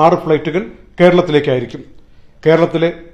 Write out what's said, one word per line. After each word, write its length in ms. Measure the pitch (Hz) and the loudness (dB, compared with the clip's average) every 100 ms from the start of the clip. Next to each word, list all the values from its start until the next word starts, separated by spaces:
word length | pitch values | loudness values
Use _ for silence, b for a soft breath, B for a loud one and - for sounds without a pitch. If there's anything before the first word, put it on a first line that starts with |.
ആറ് 160 | 165 175 | 2 2
ഫ്ലൈറ്റുകൾ 380 | 160 151 - 185 226 - - - | 0 -2 -2 -6 -8 -18 -20 2
കേരളത്തിലേക്കായിരിക്കും. 800 | 180 180 175 147 147 127 120 - - - _ - - _ | 2 2 0 -2 0 -4 -4 -14 -20 -20 _ -20 -20 _
കേരളത്തിലെ 460 | 156 160 165 160 170 - - | 0 2 0 0 -4 -4 -18